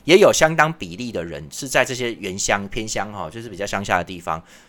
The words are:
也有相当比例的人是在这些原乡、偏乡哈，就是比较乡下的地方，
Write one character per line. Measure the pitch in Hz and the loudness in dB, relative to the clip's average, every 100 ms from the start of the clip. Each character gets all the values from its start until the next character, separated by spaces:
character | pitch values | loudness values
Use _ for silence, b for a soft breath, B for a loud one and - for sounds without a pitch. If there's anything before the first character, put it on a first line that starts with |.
也 | - 180 | 6 8
有 | 160 | 8
相 | - 160 | 6 4
当 | 160 156 | 4 2
比 | 165 85 90 | 0 -10 -10
例 | 123 | -8
的 | 98 | -8
人 | 85 76 76 | -8 -10 -12
是 | - 135 | -10 -2
在 | 143 127 | 2 2
这 | 127 | 0
些 | 120 107 | -4 -4
原 | 127 101 | -8 -4
乡、 | - 104 98 | 0 0 -2
偏 | - 110 | -6 -6
乡 | 113 101 | -6 -6
哈， | 104 80 | -8 -10
就 | 113 | -10
是 | 117 | -12
比 | 92 | -8
较 | 98 | -6
乡 | 101 | -4
下 | 101 92 | 0 0
的 | |
地 | 87 90 | -2 -8
方， | 85 80 - B | -6 -8 -8 B